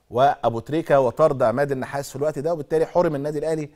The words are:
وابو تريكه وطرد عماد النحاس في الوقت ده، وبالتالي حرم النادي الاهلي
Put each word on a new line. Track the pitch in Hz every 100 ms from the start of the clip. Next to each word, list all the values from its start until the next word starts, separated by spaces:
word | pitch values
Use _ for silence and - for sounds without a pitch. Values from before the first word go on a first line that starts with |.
| _
وابو | 113 139 - 117 113
تريكه | - 156 - 143
وطرد | 127 - 156 135
عماد | 120 120 143
النحاس | 131 123 143 135
في | 131
الوقت | 151 151
ده، | 151
وبالتالي | 170 139 160 156
حرم | 175 175
النادي | 143 147 151
الاهلي | 151 160 147